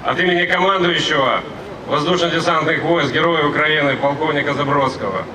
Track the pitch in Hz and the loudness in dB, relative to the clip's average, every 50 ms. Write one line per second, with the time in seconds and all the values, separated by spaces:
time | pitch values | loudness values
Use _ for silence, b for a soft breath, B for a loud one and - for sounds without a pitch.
0 | - - 127 131 175 180 180 175 175 175 180 180 180 190 196 185 175 175 170 151 | -2 -2 -2 0 2 2 2 2 2 0 0 2 2 2 2 2 2 0 0 0
1 | 143 - 156 147 135 123 110 92 92 - - - - - - - - - 131 147 | 0 0 0 2 2 2 0 0 -4 -6 -12 -12 -12 -12 -12 -12 -6 -4 -2 -2
2 | 147 165 185 175 170 170 170 165 160 175 170 160 156 160 139 - - 151 170 170 | 0 0 0 2 0 0 0 0 0 2 0 2 0 0 -2 0 0 0 2 2
3 | 143 131 120 147 160 170 170 160 147 147 135 143 151 156 156 156 143 139 131 120 | 2 0 0 2 2 2 2 2 0 0 2 2 0 2 2 2 2 0 0 0
4 | 131 139 147 151 156 156 147 143 139 151 135 135 143 139 156 143 135 127 - - | 0 0 0 0 -2 0 0 0 0 -2 -2 -2 0 0 2 2 0 0 -2 -4
5 | - 101 - 113 - - | -6 -4 -4 -4 -6 -8